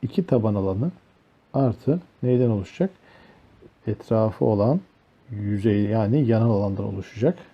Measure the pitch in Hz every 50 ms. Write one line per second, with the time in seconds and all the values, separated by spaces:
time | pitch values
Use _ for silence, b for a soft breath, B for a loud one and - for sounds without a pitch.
0 | - 120 - - 175 - - 120 107 110 104 101 95 95 92 101 131 175 - -
1 | _ _ _ _ _ _ _ _ _ _ - 135 135 120 101 - - 143 151 180
2 | - - _ - - 123 127 123 127 117 110 101 95 - - - 180 190 - b
3 | b b b b b b b b b b b b - - _ _ - 113 104 -
4 | - - 117 110 110 110 107 - 131 117 107 101 101 120 151 190 190 _ _ _
5 | _ _ _ _ _ - 117 101 104 101 104 101 98 113 101 104 104 104 107 110
6 | 107 101 120 151 139 113 113 110 113 117 110 98 101 98 98 95 101 104 98 98
7 | 92 - - 107 117 156 180 - - -